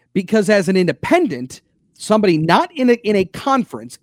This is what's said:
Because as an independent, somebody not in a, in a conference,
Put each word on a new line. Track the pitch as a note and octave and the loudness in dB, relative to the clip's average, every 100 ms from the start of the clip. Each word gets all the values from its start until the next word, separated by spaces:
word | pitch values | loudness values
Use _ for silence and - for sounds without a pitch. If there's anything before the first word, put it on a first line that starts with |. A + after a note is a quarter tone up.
| _ | _
Because | F#3 F3+ A3 G3 | -6 -2 0 2
as | G#3 F3 | 0 2
an | F#3+ | 0
independent, | F3+ C#3 - E4+ D#4 B2+ B2+ - _ _ _ | 0 -2 0 0 0 -4 -10 -16 _ _ _
somebody | _ - G#3+ G#3 D#3+ | _ -2 2 2 2
not | D#3+ F#3 E4+ D#4+ | 2 2 2 0
in | B3+ | 2
a, | |
in | A#3+ G3+ G#3 | 2 2 0
a | F#3 | -2
conference, | - - C4+ G#3 A#2 A#2 - | -4 -2 -2 -2 -10 -16 -8